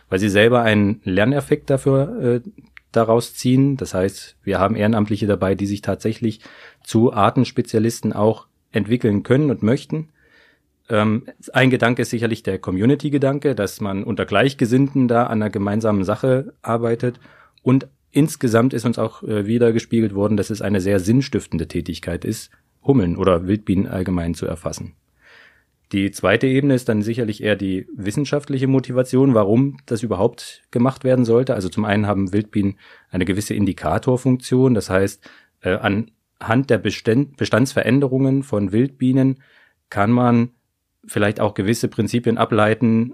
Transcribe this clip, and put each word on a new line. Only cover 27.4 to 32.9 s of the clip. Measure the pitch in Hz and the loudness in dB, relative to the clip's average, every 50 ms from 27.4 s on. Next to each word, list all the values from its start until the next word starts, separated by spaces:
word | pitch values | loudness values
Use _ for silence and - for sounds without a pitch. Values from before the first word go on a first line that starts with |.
| 110 | -2
eher | 107 101 | -2 -2
die | 95 101 95 92 95 - - 294 | 0 -2 -4 -4 -4 -6 -10 -12
wissenschaftliche | - 92 101 104 156 139 - 147 147 - - 139 127 135 | -8 -8 -6 -4 -4 -4 -2 -4 -4 -4 -4 -4 -2 0
Motivation, | 131 135 131 127 - 123 127 123 - 127 127 139 139 120 | 0 0 0 0 0 -2 -2 -2 0 2 2 4 4 4
warum | 107 101 98 113 127 139 143 - - _ | 4 2 4 2 2 2 0 -2 -8 _
das | - 120 104 | -8 -6 -6
überhaupt | 123 104 98 87 - - - - - - - - _ _ | -4 -4 -2 0 0 -2 -2 -6 -14 -20 -20 -20 _ _
gemacht | - 120 120 139 - - - | -2 0 0 0 -2 -2 0
werden | 127 127 127 123 | 0 2 2 2
sollte. | 113 113 120 127 135 117 | 2 2 2 2 0 -2
Also | 104 92 | -4 -4
zum | 90 - 107 110 | -4 -4 -4 -2
einen | 107 101 107 104 | 0 0 0 0
haben | 101 101 98 98 90 | 0 0 0 -2 0
Wildbienen | 95 104 107 - - 104 98 98 98 - - - | -2 -2 -2 -2 -2 -2 -2 -2 -4 -6 -14 -20